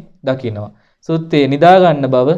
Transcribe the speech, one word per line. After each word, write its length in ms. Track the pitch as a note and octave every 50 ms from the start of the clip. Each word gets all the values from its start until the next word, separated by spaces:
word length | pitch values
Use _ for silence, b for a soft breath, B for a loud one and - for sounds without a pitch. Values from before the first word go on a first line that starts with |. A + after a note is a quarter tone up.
| - - _ _
දකිනවා. 500 | - C3+ C3 C3+ - A2+ G#2 G#2 G#2 G#2 - _ _ _ _ _ _ -
සුත්තේ 360 | D#3+ D#3+ D#3+ E3 F3 D3 C#3
නිදා 280 | C3+ C#3 C#3+ E3 F3 F#3
ගන්න 280 | F#3+ F#3 E3+ D3+ C#3+ C3+
බව 220 | C3 C3 B2+ B2+ D3 E3+